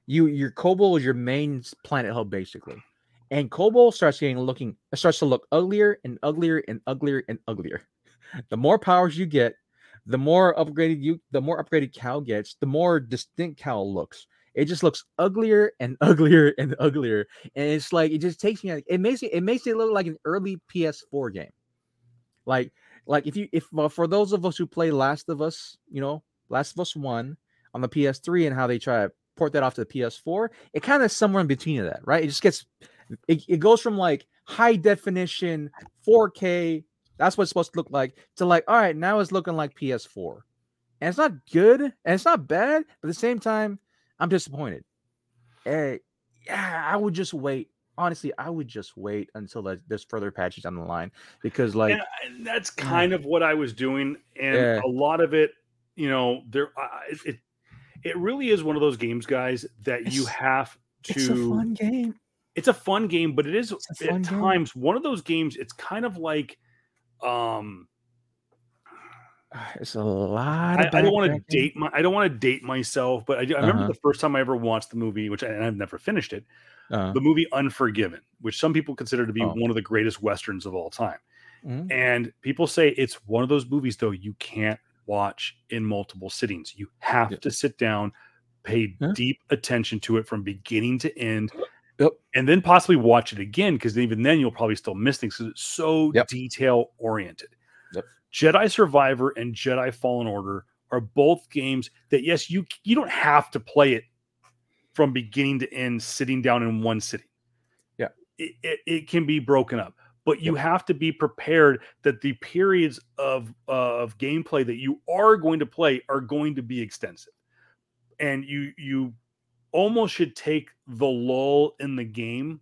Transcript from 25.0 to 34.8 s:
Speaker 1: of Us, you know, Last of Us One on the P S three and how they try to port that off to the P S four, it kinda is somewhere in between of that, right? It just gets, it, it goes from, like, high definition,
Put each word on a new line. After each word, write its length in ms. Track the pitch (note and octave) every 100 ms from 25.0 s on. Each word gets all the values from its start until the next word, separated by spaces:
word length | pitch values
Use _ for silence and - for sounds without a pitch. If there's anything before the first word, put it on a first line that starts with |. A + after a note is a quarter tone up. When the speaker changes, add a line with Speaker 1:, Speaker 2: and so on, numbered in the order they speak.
| C3 D3 -
Speaker 1:
of 120 | D3
Us, 360 | D#3 D#3+ - - _
you 120 | D3
know, 200 | C#3 D3+ - _ -
Last 240 | B2+ C#3+
of 80 | -
Us 160 | F3 D#3
One 400 | C3+ A#2 B2+ D#3 _ _ _
on 60 | A#2+
the 80 | B2+
P 200 | D3+ C#3
S 120 | C3+
three 260 | - F3+ D#3
and 80 |
how 140 | C3 B2+
they 120 | A#2+
try 260 | C3+ A#2 G2+
to 60 | - _ -
port 160 | D#3
that 100 | C#3+
off 120 | C3 B2+
to 60 |
the 40 | A2+
P 180 | C3+
S 140 | A#2+ -
four, 340 | - F3+ A3+ - _
it 100 | D#3
kinda 220 | B3 C#4+ A#3+
is 80 |
somewhere 260 | - G#3+ G3
in 80 | D#3+
between 320 | C3+ D#3+ C#3+
of 60 | F2+
that, 160 | -
right? 220 | - D#3+ D#3
It 20 |
just 140 | C#3
gets, 240 | G3+ - - _ - _ - A#2 -
it, 160 | D#3+ -
it 120 | E3+
goes 180 | G3 A3+
from, 180 | A3+ G#3
like, 300 | F3+ C#3+ - _
high 320 | - - A#3
definition, 920 | A3